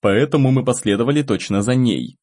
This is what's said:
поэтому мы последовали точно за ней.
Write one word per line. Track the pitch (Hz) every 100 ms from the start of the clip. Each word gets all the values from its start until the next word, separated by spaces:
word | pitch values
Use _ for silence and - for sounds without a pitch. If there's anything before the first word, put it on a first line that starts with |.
поэтому | 104 101 143 147 135
мы | 131
последовали | 127 123 - 101 117 147
точно | 139 98 - 101
за | 101 127
ней. | 123 80 62 -